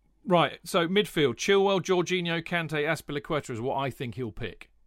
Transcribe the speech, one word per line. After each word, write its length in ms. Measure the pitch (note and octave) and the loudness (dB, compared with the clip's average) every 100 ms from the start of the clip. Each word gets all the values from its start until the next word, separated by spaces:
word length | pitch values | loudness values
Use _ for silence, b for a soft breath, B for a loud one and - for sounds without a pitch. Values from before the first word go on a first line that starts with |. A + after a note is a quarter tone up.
| _ _ A#3+ | _ _ 2
right, 340 | F3 C#3+ - - | 4 4 -2 -2
so 220 | F#3 E3 | 0 2
midfield, 480 | G3 - - C#3 A#2 | 2 2 2 2 2
Chilwell, 440 | - G3 G3 G3 | 2 4 4 2
Jorginho, 640 | - F3+ E3+ F#3 E3+ E3 | 2 0 2 0 0 -4
Kante, 400 | E3 F3 D#3 D#3 | -2 -4 -2 -2
Azpilicueta 680 | D3 D#3+ - D3 - D#3 - | 0 -2 -4 -8 -2 -4 -4
is 100 | A#2 | -6
what 140 | B2 A#2 | -4 -2
I 120 | C#3 | -4
think 260 | A#2 B2+ B2+ | -6 -10 -6
he'll 160 | A#2 | -8
pick, 380 | - G#2 - - _ | -8 -10 -10 -20 _